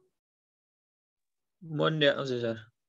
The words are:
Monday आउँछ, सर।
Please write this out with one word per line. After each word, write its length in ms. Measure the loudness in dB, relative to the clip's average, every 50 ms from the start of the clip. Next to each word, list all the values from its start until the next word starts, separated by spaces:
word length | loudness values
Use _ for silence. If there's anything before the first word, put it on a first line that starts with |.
| _ _ _ _ _ _ _ _ _ _ _ _ _ _ _ _ _ _ _ _ _ _ _ _ _ _ _ _ _ _ _ -20 -14
Monday 440 | -8 -2 0 0 0 2 4 4
आउँछ, 200 | 4 4 2 -2
सर। 440 | -4 -2 -2 -2 -2 -4 -6 -10 -20 _ _ _